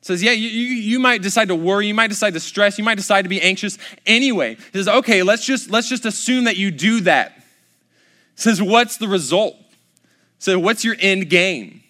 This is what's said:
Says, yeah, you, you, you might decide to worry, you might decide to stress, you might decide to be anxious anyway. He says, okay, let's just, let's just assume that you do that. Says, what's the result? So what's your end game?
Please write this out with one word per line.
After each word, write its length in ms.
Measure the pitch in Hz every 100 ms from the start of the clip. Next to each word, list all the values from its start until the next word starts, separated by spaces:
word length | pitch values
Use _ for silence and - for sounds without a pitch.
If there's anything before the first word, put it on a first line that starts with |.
Says, 200 | - 180
yeah, 80 | 208
you, 180 | 233 226
you, 180 | 226 240
you 320 | 247 214 247
might 220 | 254 240
decide 280 | 190 208 214
to 60 | 175
worry, 300 | 170 196 208
you 80 |
might 160 | 214 226
decide 240 | 208 208
to 60 | 165
stress, 400 | - - 202 202
you 40 |
might 120 | 214 214
decide 260 | 196 196
to 80 | 190
be 100 | 190
anxious 380 | 170 190 208 - - - -
anyway. 480 | 226 269 220 123 110
He 240 | - 190
says, 80 | 185
okay, 340 | 220 254 208
let's 240 | 185 226 -
just, 240 | 262 -
let's 180 | 214 240
just 180 | 247 226
assume 400 | 202 - 254 240
that 120 | 180
you 140 | 196
do 300 | 151 175 233
that. 420 | 185 147 107 - _ _ _ _ _ _ _ _ _ -
Says, 260 | 220 202
what's 360 | 190 226 233 -
the 100 | 214
result? 480 | 190 139 170 214 - _ _ _ _ _ _ _ _
So 180 | - 185
what's 260 | 175 220
your 120 | 226 214
end 300 | 190 190 180
game? 540 | 175 185 160 95 - _